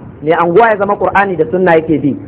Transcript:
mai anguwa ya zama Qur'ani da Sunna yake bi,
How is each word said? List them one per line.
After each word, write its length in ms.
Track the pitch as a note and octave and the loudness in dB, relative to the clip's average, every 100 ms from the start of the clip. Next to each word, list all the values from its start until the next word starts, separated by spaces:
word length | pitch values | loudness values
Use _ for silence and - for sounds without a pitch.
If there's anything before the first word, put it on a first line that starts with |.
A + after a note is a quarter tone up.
| - - | -14 -8
mai 120 | D3 | -2
anguwa 360 | E3 E3+ E3+ A3+ | 0 2 4 2
ya 80 | G#3 | 2
zama 180 | G3+ G3+ | -2 -2
Qur'ani 380 | F#3 F#3+ G3 F3 | -2 0 0 -2
da 100 | D#3 | -2
Sunna 240 | F#3 F#3 E3 | 0 2 2
yake 220 | D#3 D3 | 2 0
bi, 160 | C#3 A#2+ | -2 -4